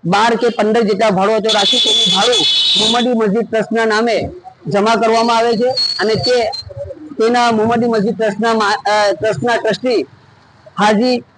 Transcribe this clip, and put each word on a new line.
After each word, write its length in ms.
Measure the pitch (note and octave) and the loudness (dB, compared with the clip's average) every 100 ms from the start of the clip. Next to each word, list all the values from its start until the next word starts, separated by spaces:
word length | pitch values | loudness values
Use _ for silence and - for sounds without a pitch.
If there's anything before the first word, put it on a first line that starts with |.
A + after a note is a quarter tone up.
બાર 300 | E3+ G3 A#3 | 0 2 2
કે 140 | A3 A#3+ | 2 0
પંદર 320 | A3 G#3+ A3+ | 0 0 2
જેટલા 300 | G#3+ G3 A3 | 0 2 0
ભાડુઆતો 400 | F#3+ G3 A3 G#3+ | 2 0 0 0
રાખી 240 | G#3+ G3 - | 0 2 0
તેનું 380 | - - - - | 2 2 2 2
ભાડું 280 | A3+ A#3 - - - - | 2 2 0 0 0 0
મોહમ્મદી 280 | G#3+ A#3+ A#3+ | 0 0 0
મસ્જિદ 420 | A#3 G#3+ G#3 A3 | 0 0 0 -2
ટ્રસ્ટના 340 | A3 A3 A3+ | -2 -2 -2
નામે 460 | A3+ G#3+ A#3 G3+ C3+ - - - - | 0 0 0 -2 -4 -12 -18 -14 -4
જમા 280 | G3 G#3+ | 0 2
કરવામાં 420 | A3+ A3 A3+ A3+ A3+ | 2 2 2 2 2
આવે 200 | A#3 A3+ | 0 0
છે 140 | B3 | 0
અને 440 | C4+ - - G#3+ | 0 -2 -2 -2
તે, 380 | A3 - - A3 - - - - C5+ - - | 0 0 0 0 -6 -12 -14 -14 -14 -16 -2
તેના 320 | A3+ A#3+ A#3+ | 0 2 2
મોહમ્મદી 360 | A3+ A3 A#3 A#3+ | 2 0 0 0
મસ્જિદ 300 | A3 G3+ - | 0 -2 -2
ટ્રસ્ટના 380 | A3 G3+ A3+ | -4 -2 0
મા-, 280 | A3+ G3+ G#3 G3+ | 0 0 -2 0
અ, 260 | G#3 G3+ | 0 0
ટ્રસ્ટના 440 | F#3+ A3 G#3 A#3+ A#3 | 0 -2 -2 -2 0
ટ્રસ્ટી 500 | A3 G3+ B3+ A3 - - - - - _ - - | -2 -2 -2 -2 -4 -12 -20 -20 -20 _ -18 -2
હાજી 460 | G#3 G#3 B3+ B3 - | 0 2 2 -2 -6